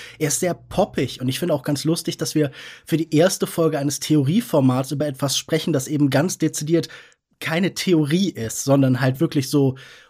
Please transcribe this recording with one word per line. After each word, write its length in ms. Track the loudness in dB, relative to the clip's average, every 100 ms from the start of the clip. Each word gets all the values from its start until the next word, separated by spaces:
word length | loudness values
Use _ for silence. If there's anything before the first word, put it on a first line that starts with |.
| -16 -6
er 100 | -2
ist 120 | 0
sehr 140 | -2
poppig. 680 | -4 -6 -2 0 0 -4 -4
Und 80 | -4
ich 100 | -2
finde 140 | -2
auch 100 | -2
ganz 220 | -2 -2
lustig, 320 | 0 -2 -2 -6
dass 180 | -2
wir 160 | 0 -2 -4 -18 -16 -4
für 100 | -2
die 180 | 2
erste 320 | 4 4 2 -4
Folge 320 | 0 0 0
eines 220 | -2 -2
Theorieformats 920 | 0 2 4 0 2 2 4 2 -2
über 140 | -4 -4
etwas 300 | -4 -4 -4
sprechen, 380 | -2 -2 0
das 140 | -2 0
eben 200 | 2 2
ganz 300 | 2 0 0
dezidiert 500 | -2 -2 0 0 0 -10 -20 _ _ -12
keine 360 | -4 -2 -2
Theorie 560 | -2 2 2 4 2 0
ist, 340 | -2 -6 -4
sondern 380 | 2 4 4 2
halt 180 | 0 0
wirklich 300 | 0 0 0
so 240 | 2 2 0 -10 -20 _